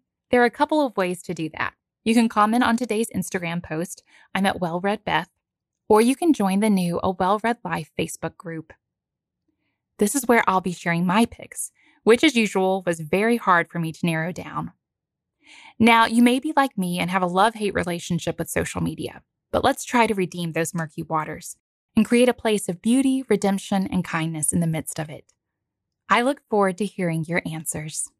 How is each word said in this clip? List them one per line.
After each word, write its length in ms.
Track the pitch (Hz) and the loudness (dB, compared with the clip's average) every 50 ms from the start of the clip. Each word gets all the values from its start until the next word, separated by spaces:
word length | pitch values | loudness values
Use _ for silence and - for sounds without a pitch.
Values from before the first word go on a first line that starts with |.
| _ _ _ _ _ _ | _ _ _ _ _ _
There 100 | - 247 | 2 4
are 40 | 240 | 4
a 40 | 240 | 2
couple 360 | 233 - 294 302 320 302 294 | 2 0 0 2 2 2 0
of 120 | 262 - - | 0 0 -2
ways 240 | 190 180 180 175 - | -2 -2 -2 -4 -6
to 100 | - 175 | -8 -8
do 140 | 165 160 156 - - | -6 -6 -8 -6 -6
that. 180 | - - - _ _ _ _ _ _ | -6 -6 -8 _ _ _ _ _ _
You 120 | 220 226 | 2 4
can 120 | 240 233 226 | 4 4 4
comment 360 | - 214 208 220 220 240 254 | 4 2 2 4 4 2 2
on 120 | - 233 | 2 2
today's 340 | 233 254 233 214 214 226 - - | 0 0 -2 -2 -2 -2 -2 -4
Instagram 480 | 185 180 - - 190 175 165 170 175 - | -6 -6 -4 -6 -6 -6 -4 -6 -6 -6
post, 400 | - 156 156 170 - - - _ _ _ _ _ _ - | -6 -6 -6 -6 -6 -8 -14 _ _ _ _ _ _ -4
I'm 120 | 190 190 | -2 0
at 140 | 196 - - | 0 0 -2
Well 200 | 180 165 165 180 | -4 -4 -4 -4
Read 260 | 175 202 208 220 - | -2 -2 -4 -4 -4
Beth, 240 | - 160 156 170 - _ _ _ _ _ _ _ _ _ _ _ - | -2 -2 -2 -2 -4 _ _ _ _ _ _ _ _ _ _ _ 4
or 140 | 214 214 | 4 6
you 140 | 233 240 269 | 6 4 2
can 180 | - - 339 285 | 2 2 2 2
join 260 | - 202 190 185 196 | 2 2 0 2 2
the 100 | 214 220 | 2 4
new 300 | 208 185 180 175 170 180 - | 2 2 2 0 -2 -2 -2
A 80 | - | -4
Well 280 | 190 - 185 180 202 214 - | -2 0 0 0 0 0 0
Read 140 | 226 220 - - | -2 -2 -2 -4
Life 280 | 175 165 170 156 - _ - | -6 -6 -6 -8 -8 _ -6
Facebook 380 | 170 160 - - - 160 - | -6 -6 -6 -8 -10 -10 -10
group. 380 | - - 170 165 160 156 - - _ _ _ _ _ _ _ _ _ _ _ _ _ _ _ _ _ _ _ _ _ _ _ _ - | -10 -12 -12 -12 -12 -12 -14 -20 _ _ _ _ _ _ _ _ _ _ _ _ _ _ _ _ _ _ _ _ _ _ _ _ -2
This 160 | 208 208 - | -2 0 0
is 120 | 285 - - | -2 0 2
where 160 | 247 233 - - | 4 4 4 2
I'll 140 | 190 185 | 0 0
be 120 | 180 190 175 | -2 -2 -6
sharing 320 | - - 180 170 165 175 | -6 -4 -2 -2 0 0
my 200 | 180 175 214 233 | 2 2 2 2
picks, 460 | 233 - - - - - - - - - _ _ _ _ _ _ | 0 -2 -8 -20 -18 -14 -14 -14 -14 -14 _ _ _ _ _ _
which 200 | 208 226 247 - | 4 4 6 6
as 120 | 320 254 | 4 4
usual 480 | 233 220 196 - 196 190 185 190 190 180 | 2 2 2 0 0 0 2 0 0 -2
was 140 | 180 170 165 | -4 -4 -4
very 380 | 160 147 - 185 208 226 240 233 | -4 -2 0 0 2 2 2 2
hard 320 | - - 185 170 170 - | 2 2 4 4 2 0
for 100 | - 170 | -4 -6
me 120 | 165 160 | -6 -6
to 140 | 156 - - | -4 -2 -2
narrow 260 | 175 165 160 160 175 | -2 -2 -2 -4 -6
down. 400 | 175 - - 151 151 156 160 170 - _ _ _ _ _ _ _ _ _ _ _ _ _ _ _ - - - - - - | -8 -10 -12 -10 -10 -10 -10 -10 -14 _ _ _ _ _ _ _ _ _ _ _ _ _ _ _ -20 -20 -20 -20 -2 2
Now, 260 | 220 233 233 226 226 | 4 6 6 6 4
you 160 | 226 220 233 | 4 4 4
may 180 | 240 247 247 269 | 6 6 4 2
be 140 | - 302 311 | 0 0 2
like 220 | - 269 262 - - | 2 2 2 0 -4
me 220 | 185 180 180 180 | -4 -2 -2 -2
and 100 | 175 170 | -2 -2
have 140 | 185 196 185 | 0 -2 -2
a 40 | 175 | 0
love-hate 460 | 175 185 196 233 226 220 214 202 - | 2 2 2 2 2 -2 -4 -4 -2
relationship 640 | 175 175 175 170 170 - - 175 160 - 175 160 - | -2 -4 -4 -6 -6 -4 -4 -4 -4 -2 -4 -6 -6
with 120 | 165 - | -8 -6
social 320 | - 170 165 160 - 180 | -4 -4 -4 -4 -4 -4
media, 420 | 170 170 160 - 156 - - - - _ _ _ _ _ | -4 -4 -4 -6 -10 -12 -12 -16 -20 _ _ _ _ _
but 120 | - 180 - | -2 0 2
let's 220 | 254 277 - - | 2 0 -2 -4
try 200 | - - 247 226 | -2 0 2 2
to 80 | 214 220 | 2 2
redeem 380 | 196 185 175 180 175 175 165 | 0 -2 -2 -4 -6 -6 -4
those 220 | 156 170 165 160 - | -2 -4 -4 -2 -4
murky 280 | 175 160 156 - - | -6 -6 -6 -8 -12
waters 540 | 156 - 160 156 151 151 156 - - - - - _ _ _ _ _ _ _ | -8 -4 -4 -4 -4 -4 -10 -12 -14 -16 -18 -18 _ _ _ _ _ _ _
and 100 | 226 214 | 0 2
create 240 | - 247 240 247 254 | 4 4 4 4 4
a 40 | 233 | 2
place 360 | - - 226 214 202 - - | 0 -2 -2 -2 0 -2 -6
of 120 | 180 175 | -8 -4
beauty, 420 | - 226 233 262 269 269 262 262 262 - | 0 2 2 4 4 2 0 0 0 0
redemption, 600 | 214 202 - 196 196 190 - - 208 196 190 - | 0 0 2 0 -2 -2 -2 -2 -2 -2 -2 0
and 160 | - 180 175 | -2 -4 -2
kindness 480 | - - 165 160 165 160 156 147 - | -2 -4 -4 -4 -4 -4 -4 -4 -2
in 80 | - 180 | 0 0
the 80 | 170 160 | 0 0
midst 320 | 160 156 - - - - | -2 -4 -6 -8 -8 -10
of 100 | 156 156 | -10 -10
it. 240 | 143 - - _ _ _ _ _ _ _ _ _ _ _ _ _ _ _ _ - | -12 -16 -18 _ _ _ _ _ _ _ _ _ _ _ _ _ _ _ _ -2
I 120 | 190 220 | 0 2
look 200 | 240 254 294 - _ _ | 2 0 -2 -2 _ _
forward 280 | 226 208 202 190 185 180 | 0 2 2 2 0 -2
to 80 | 214 | -4
hearing 400 | 190 - - 190 170 165 160 160 160 | -6 -4 -4 -2 -2 -2 -2 -4 -2
your 140 | 170 180 - | -4 -4 -4
answers. 680 | 160 160 160 156 - - 156 151 156 - - - - _ _ | -4 -8 -8 -8 -8 -10 -8 -10 -10 -10 -10 -10 -10 _ _